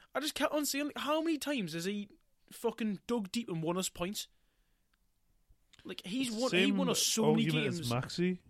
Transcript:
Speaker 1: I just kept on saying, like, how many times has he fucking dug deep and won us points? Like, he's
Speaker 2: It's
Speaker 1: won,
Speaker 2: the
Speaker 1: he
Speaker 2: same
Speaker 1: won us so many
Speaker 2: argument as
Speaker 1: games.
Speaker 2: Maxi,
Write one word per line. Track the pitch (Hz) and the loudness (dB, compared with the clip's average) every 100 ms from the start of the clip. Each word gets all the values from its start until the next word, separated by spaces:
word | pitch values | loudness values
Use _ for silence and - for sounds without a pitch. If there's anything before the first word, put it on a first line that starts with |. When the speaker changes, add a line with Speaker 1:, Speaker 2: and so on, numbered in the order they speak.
| - 262 | -8 -4
Speaker 1:
I | |
just | 294 | -4
kept | - 294 | -2 0
on | 302 285 | 0 -2
saying, | 269 294 | -2 -4
like, | 240 | -4
how | 240 311 | -2 0
many | 320 302 | 0 -2
times | 277 294 175 | -2 -2 -2
has | 165 175 | -4 -4
he | 208 202 - _ _ _ | -6 -8 -14 _ _ _
fucking | - 233 - 220 190 - | -6 -6 -2 -4 -4 -2
dug | 240 190 | -2 0
deep | 233 240 | -4 -4
and | 170 | -2
won | 160 180 | 0 -2
us | 180 | -4
points? | - 175 214 - _ _ _ _ _ _ _ _ _ _ _ _ - _ - - | -4 -6 -6 -10 _ _ _ _ _ _ _ _ _ _ _ _ -20 _ -20 -12
Like, | 185 | -12
he's | 180 233 262 | -6 -4 -2
Speaker 2:
It's | 220 | 0
Speaker 1:
won, | 254 | 2
Speaker 2:
the | 175 | 6
Speaker 1:
he | 202 | 6
Speaker 2:
same | 196 | 4
Speaker 1:
won | 180 | 2
us | 151 - | 2 2
so | - - | 4 4
many | 156 151 | 6 4
Speaker 2:
argument | 156 202 | 2 0
as | 175 123 | -2 0
Speaker 1:
games. | |
Speaker 2:
Maxi, | 120 127 - 180 180 - | 0 0 0 0 0 -6